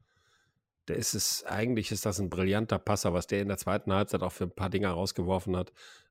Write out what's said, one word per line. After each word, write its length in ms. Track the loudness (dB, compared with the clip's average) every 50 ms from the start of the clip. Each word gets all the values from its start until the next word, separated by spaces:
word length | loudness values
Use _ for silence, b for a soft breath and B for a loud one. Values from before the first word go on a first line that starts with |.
| _ _ _ _ _ _ _ _ _ _ _ _ _ _ _ _ _ -4
Der 80 | -2 -2
ist 160 | 0 0 0
es, 280 | 0 0 -2 -2 -2 -4
eigentlich 460 | -4 -2 0 0 2 2 0 0 -2
ist 140 | -2 -2 0
das 140 | -2 0 0
ein 100 | -2 -2
brillanter 500 | 0 2 2 4 4 2 2 2 0 0
Passer, 340 | 2 0 0 2 2 2 2
was 140 | 0 0 0
der 140 | 0 0
in 60 | 0 0
der 80 | -2 -2
zweiten 340 | 0 0 -2 0 0 0
Halbzeit 300 | 2 2 2 2 0 0 0
auch 80 | -2
für 140 | -2 -4 -4
ein 100 | -6 -4
paar 140 | -4 -2 -2
Dinger 220 | 0 0 0 0
rausgeworfen 640 | 0 0 -2 -2 -2 -2 0 0 0 0 0 0 -2 -2
hat. 160 | -2 -4 b b b b b b b b